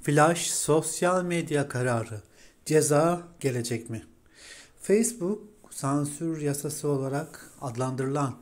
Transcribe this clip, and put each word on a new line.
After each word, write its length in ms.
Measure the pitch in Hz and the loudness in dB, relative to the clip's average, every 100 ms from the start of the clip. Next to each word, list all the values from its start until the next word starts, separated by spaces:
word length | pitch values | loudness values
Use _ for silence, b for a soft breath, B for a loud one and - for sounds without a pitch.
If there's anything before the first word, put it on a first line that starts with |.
flash 480 | - 147 151 170 - | 2 6 6 4 -2
sosyal 720 | - - 151 156 - 175 185 | -4 2 2 2 0 2 2
medya 460 | 180 170 143 147 139 | 0 -2 0 -2 -2
kararı. 520 | 127 127 117 110 107 - B B B - | -2 0 0 -2 -10 -14 B B B 2
Ceza 640 | 156 151 147 165 175 175 - | 4 6 4 4 2 -6 -4
gelecek 500 | 135 123 117 117 - | -2 -2 -2 -4 -4
mi? 140 | 110 - - _ B B B B B | -12 -12 -20 _ B B B B B
Facebook, 600 | - 202 233 - 175 208 - - - | 2 2 2 -2 -4 -4 -8 -20 -20
sansür 720 | - 139 143 143 147 165 160 | -6 -2 0 -2 -4 -6 -2
yasası 460 | 147 139 151 - 147 | -2 -2 -6 -4 -2
olarak 640 | 139 135 139 156 - - - | -2 -2 -4 -6 -12 -20 -12
adlandırılan 760 | 135 113 127 131 135 143 139 113 | -10 -4 -4 -2 -2 0 -2 -4